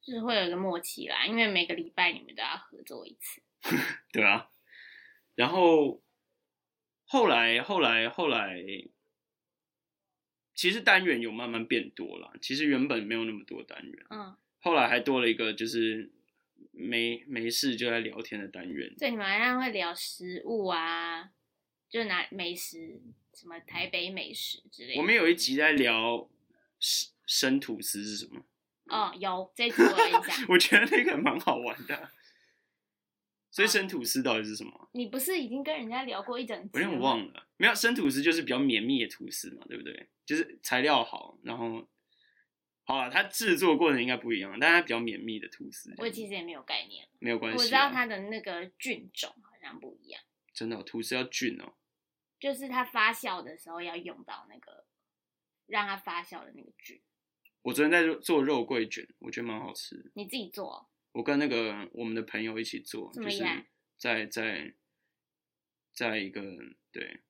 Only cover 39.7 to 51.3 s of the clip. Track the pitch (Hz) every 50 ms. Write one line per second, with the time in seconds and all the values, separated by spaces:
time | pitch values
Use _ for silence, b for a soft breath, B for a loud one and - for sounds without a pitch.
39.7 | - - - - - - - _ _ _ _ - 151 160 165 - - - _ -
40.7 | 131 123 131 151 147 127 117 - - - - - - _ - 123 117 123 117 117
41.7 | 113 113 - _ _ _ _ _ _ _ _ _ _ _ _ _ _ _ _ _
42.7 | _ _ _ - 131 135 127 123 135 180 202 196 - - 233 214 175 143 190 175
43.7 | 156 143 170 160 143 127 120 127 127 120 - 120 117 95 95 98 95 110 139 165
44.7 | 165 175 165 - 120 117 120 117 104 - 107 113 110 104 92 - - - - 143
45.7 | - - - - - - 226 233 - 220 220 196 202 185 170 170 165 139 127 -
46.7 | 151 104 87 98 98 - - _ _ _ - 117 117 110 - 110 113 - - -
47.7 | 254 262 277 277 254 254 247 233 214 190 196 202 220 220 208 202 180 170 180 185
48.7 | _ _ - 262 226 - - 185 _ - - - - _ _ _ _ _ - 139
49.7 | - - - 123 - _ _ - - - _ _ _ _ _ _ _ - 113 113
50.7 | 113 104 - - - 117 113 - 135 127 127 127